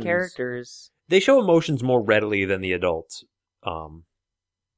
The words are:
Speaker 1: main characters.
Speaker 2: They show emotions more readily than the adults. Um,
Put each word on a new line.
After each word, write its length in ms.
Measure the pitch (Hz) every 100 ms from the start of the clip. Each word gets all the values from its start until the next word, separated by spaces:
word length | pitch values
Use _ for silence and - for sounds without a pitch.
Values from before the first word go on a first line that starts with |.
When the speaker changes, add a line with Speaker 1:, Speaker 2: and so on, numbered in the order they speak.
Speaker 1:
main 20 |
characters. 880 | 175 175 180 - 123 123 120 - - _ -
Speaker 2:
They 140 | 185
show 200 | 196 269
emotions 440 | 196 165 160 139
more 180 | 127 123
readily 420 | 107 107 107 101
than 180 | 95 95
the 100 | 95
adults. 520 | 90 90 80 - - - _ _ _
Um, 440 | - 82 78 80 82 _ _ _ _ _ _